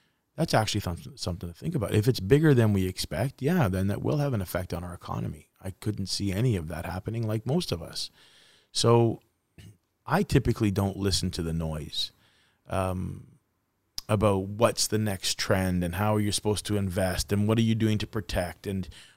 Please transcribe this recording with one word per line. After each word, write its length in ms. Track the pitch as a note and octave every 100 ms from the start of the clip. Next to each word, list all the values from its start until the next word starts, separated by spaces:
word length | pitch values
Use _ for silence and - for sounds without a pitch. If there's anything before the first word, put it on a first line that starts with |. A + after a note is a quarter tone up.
| _ _ _ -
that's 180 | -
actually 280 | B2 G#2+ G#2
th-, 260 | F#2+ E2+ - -
something 340 | - F2 F2
to 60 | -
think 180 | D#3
about." 220 | E3+ F#2+ G#2+
If 120 | G#2+
it's 120 | A2+
bigger 340 | F#2+ C#3+ D#3+
than 200 | B2 A2+
we 120 | G2 F#2
expect, 560 | - - D2+ C3 -
yeah, 260 | B2+ F#3 G#2+
then 200 | F#2 G2
that 160 | G2+
will 140 | G#2+ D3
have 160 | C#3+
an 80 | A2+
effect 340 | F2+ F2 F2+ F2
on 80 |
our 100 | F2
economy. 560 | F2 - F#2 - D#2 - _
I 120 | F#2
couldn't 360 | E2+ A2 G#2 G2
see 240 | - G2+
any 240 | F#2+ B2+ G2
of 120 | D#2
that 180 | D#2+ E2+
happening 400 | F2+ - A2 A2+
like 220 | G#2+ B2+
most 240 | E3 -
of 100 | E2+
us. 300 | D#2 - - _ - - - _ _
So 500 | - A#2 A#2 A#2 - _ _ _ - - - _ _ -
I 160 | C#3
typically 480 | - C3+ A#2+ A2+ G#2+
don't 280 | F#2+ G2 F#2+
listen 340 | G2 F#2 F#2
to 100 | F2+
the 120 | E2
noise, 580 | E2 D#2+ D#2 D#2 - - _ _ _ _ _ -
um, 580 | F#2+ F#2 F#2 F2+ F#2+ - - _ _ _ _ _ - -
about 400 | G#2+ G#2+ G2 F#2+
what's 360 | G#2 A2+ G2 -
the 120 | A2
next 420 | G#2+ F#2+ - -
trend 420 | - F#2+ F#2 F2+
and 140 | F2 F2
how 180 | G#2+
are 60 | G#2+
you 120 | G#2
supposed 340 | - G#2+ G2+ -
to 100 | G#2
invest 560 | G2 F2+ F#2 F2 -
and 160 | G2+ G#2
what 100 | A#2
are 40 |
you 120 | A2+
doing 240 | A2 A2 G#2+
to 80 | G#2+
protect 640 | A2+ - G#2+ F2 - G#2
and 220 | F#2+ F2+ - -